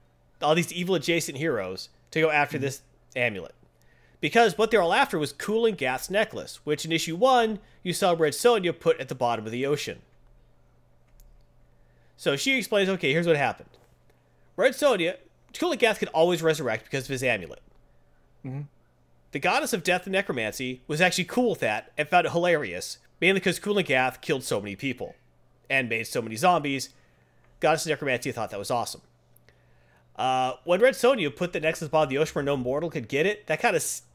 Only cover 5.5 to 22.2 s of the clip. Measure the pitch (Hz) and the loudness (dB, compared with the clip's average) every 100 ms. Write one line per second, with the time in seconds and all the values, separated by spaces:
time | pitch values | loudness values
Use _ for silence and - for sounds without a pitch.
5.5 | 220 233 190 127 131 - 190 220 104 71 | 0 0 0 -4 -4 -2 -2 -2 -4 -12
6.5 | - - 147 160 165 165 165 254 254 226 | -12 -6 -4 -2 -2 -2 2 4 4 4
7.5 | 208 - - 180 170 190 165 156 147 240 | -2 -10 -12 -6 0 2 4 2 4 4
8.5 | 226 180 160 170 160 131 131 120 113 107 | 4 2 -2 0 0 -2 -2 0 0 -4
9.5 | 120 135 147 - 90 - _ _ _ _ | -4 -2 -2 -4 -10 -16 _ _ _ _
10.5 | _ _ _ _ _ _ - - - _ | _ _ _ _ _ _ -20 -20 -20 _
11.5 | _ _ _ _ _ _ _ 170 139 269 | _ _ _ _ _ _ _ -2 0 0
12.5 | 262 196 208 190 190 147 151 170 151 127 | 0 0 0 2 0 0 0 2 2 2
13.5 | - - - _ _ _ _ _ _ _ | -4 -12 -20 _ _ _ _ _ _ _
14.5 | - 240 - 294 208 165 190 - _ _ | 0 0 2 0 2 0 -4 -14 _ _
15.5 | - 359 277 226 208 202 - 175 175 160 | -6 -4 2 2 2 -2 2 2 4 0
16.5 | 156 131 110 - 135 127 131 127 107 80 | 0 -2 -6 -6 -8 -6 -4 0 -2 -4
17.5 | - - _ _ _ _ _ _ _ 131 | -14 -20 _ _ _ _ _ _ _ -12
18.5 | 135 147 _ _ _ _ _ _ 147 175 | -10 -12 _ _ _ _ _ _ -4 0
19.5 | 233 302 202 170 180 190 190 196 135 110 | 0 0 -2 0 0 0 -2 -2 -2 -4
20.5 | - 127 127 - 151 180 175 180 - 247 | -4 -6 -8 -6 2 2 2 -2 0 0
21.5 | 170 113 107 - - 151 180 | 0 0 -2 -4 -6 2 2